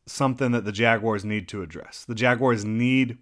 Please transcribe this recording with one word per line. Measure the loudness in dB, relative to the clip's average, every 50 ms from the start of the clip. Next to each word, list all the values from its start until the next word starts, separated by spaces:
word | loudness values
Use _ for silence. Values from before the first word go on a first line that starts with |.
| _
something | -16 -4 -2 0 0 0 0 0 0
that | 0 0 0
the | -2 -2
Jaguars | 2 4 4 4 4 2 0 -2 -2 -2
need | -4 -4 -4 -4 -6
to | -8 -10
address. | -10 -10 -12 -14 -16 -16 -18 -18 -12
The | -10 -4
Jaguars | 2 2 4 4 4 4 2 2 2 0
need | -2 -2 0 0 2 2 2 2 0 -2 -6